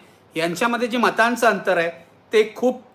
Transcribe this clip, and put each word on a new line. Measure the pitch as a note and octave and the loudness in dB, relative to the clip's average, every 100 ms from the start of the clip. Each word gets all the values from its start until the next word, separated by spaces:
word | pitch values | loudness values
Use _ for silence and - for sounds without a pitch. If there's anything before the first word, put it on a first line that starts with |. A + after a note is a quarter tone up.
| - _ _ D#3+ | -16 _ _ -6
यांच्यामध्ये | E3+ E3+ A#3+ A#3+ A#3+ | -4 -2 -2 -2 -2
जे | A#3+ | 0
मतांचं | G#3 - A#3 B3 A#3 | 0 2 0 2 0
अंतर | G3 - F3 | 0 0 0
आहे | E3 - - _ _ | -2 -6 -16 _ _
ते | G#3+ G#3+ - | 2 2 0
खूप | B3 B3 - | -2 -2 -8